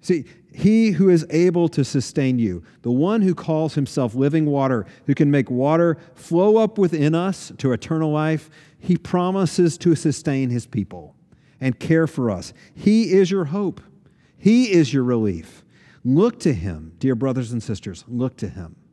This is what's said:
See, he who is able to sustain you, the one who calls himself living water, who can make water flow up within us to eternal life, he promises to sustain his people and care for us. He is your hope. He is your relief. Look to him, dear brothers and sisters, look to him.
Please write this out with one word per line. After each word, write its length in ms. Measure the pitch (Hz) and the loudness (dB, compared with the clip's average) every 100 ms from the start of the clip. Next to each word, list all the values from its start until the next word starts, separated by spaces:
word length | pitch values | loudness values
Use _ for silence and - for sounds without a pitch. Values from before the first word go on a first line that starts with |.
See, 240 | - 175 123 - _ | -4 -4 -4 -20 _
he 380 | - 165 220 226 | 0 2 4 2
who 180 | 160 190 | 4 4
is 160 | 175 151 | 4 2
able 380 | 151 180 175 170 | 2 2 2 0
to 140 | - | 0
sustain 560 | 135 139 - - 135 127 | -2 -2 -4 -2 0 0
you, 240 | 110 87 - _ | -2 -4 -12 _
the 80 | 120 | -4
one 300 | 123 170 220 | 0 0 2
who 120 | 190 | 0
calls 400 | 170 - 156 156 | 0 -2 -2 -2
himself 420 | 151 135 - 123 117 | -2 -4 -2 -4 0
living 300 | 139 160 151 | 0 2 0
water, 400 | 143 135 123 95 - - | 0 0 -2 -4 -10 -4
who 100 | 139 | 0
can 160 | 147 | 2
make 180 | 143 120 | 2 0
water 480 | 123 139 160 170 156 - | -2 0 2 2 0 -8
flow 440 | - - 165 202 220 | -20 -4 2 4 4
up 200 | 214 214 | 2 0
within 380 | 185 156 147 165 | -2 2 0 0
us 360 | 185 185 - - | -2 -6 -12 -6
to 140 | 135 | -2
eternal 400 | 120 - 160 160 | -2 -4 -4 -2
life, 380 | 151 156 156 - - _ _ | 0 -2 -2 -6 -20 _ _
he 180 | - 180 | -2 -2
promises 800 | - 180 180 190 180 - 175 - | 0 -2 0 0 -2 2 0 2
to 160 | 175 156 | 0 2
sustain 540 | 160 139 - 135 131 | 0 -4 -4 -2 -2
his 160 | 120 - | -4 -6
people 500 | - 95 90 76 _ _ _ _ _ | -8 -8 -10 -20 _ _ _ _ _
and 200 | 131 117 | -6 -4
care 280 | - 160 160 | 0 2 2
for 220 | - 120 | -2 -4
us. 240 | 92 82 - - | -4 -8 -20 -20
He 380 | - 202 220 208 | -2 2 2 4
is 200 | 190 185 | 2 2
your 140 | 196 151 | 0 -4
hope. 360 | 185 196 - - _ _ _ _ _ | -4 -6 -8 -18 _ _ _ _ _
He 340 | 196 233 254 | 2 4 4
is 220 | 175 139 | 2 2
your 100 | 139 | 0
relief. 600 | 123 120 107 85 - - _ _ _ _ | 0 0 0 -4 -10 -20 _ _ _ _
Look 360 | 123 139 226 - | 0 2 2 0
to 120 | 180 | -2
him, 400 | 110 85 80 80 - | -2 -4 -8 -12 -4
dear 160 | 135 120 | -2 -2
brothers 360 | 135 127 113 | -2 -4 -4
and 120 | 120 | -8
sisters, 420 | - 104 - 87 - | -8 -10 -10 -14 -10
look 300 | 120 127 - | -6 -6 -6
to 100 | 98 | -12
him. 280 | - 82 82 _ | -10 -16 -18 _